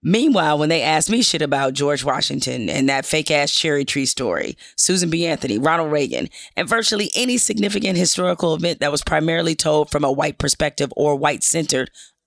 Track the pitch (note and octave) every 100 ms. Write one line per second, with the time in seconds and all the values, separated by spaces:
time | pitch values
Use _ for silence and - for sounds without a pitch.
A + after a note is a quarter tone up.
0 | - G#3 D4+ A3+ D#3 D3+ D3+ E3 C3 D#3
1 | D#3 A3+ B3 D#3+ D3+ C#3 C3+ C3+ C#3+ C#3+
2 | C3 C3 - C#3 B2+ B2+ G#2 D2 C3+ C#3
3 | C3+ D#3 D3 D3+ C#3+ - D#3+ D3 C#3 D3
4 | C3+ - B2 E2 - - - - - F#3
5 | F3+ E3 E3+ D3 C#3 G#2 C#3+ E3 D#3+ D3+
6 | C#3 B1 - - - - - A3+ G#3+ G#3+
7 | G#3 - B3 B3 - A3 G3+ G3+ F#3+ F3+
8 | F3+ - F3+ F3 F3 D#3 E3+ E3+ D3 D3
9 | - D#3+ D#3+ E3 E3 D#3+ D#3+ D3+ D3+ D3+
10 | D3 C#3 D3 - C#3+ - D3+ - C#3 -
11 | D3 C#3+ D3 D3 - E3 D3+ C3 B2+ -
12 | - _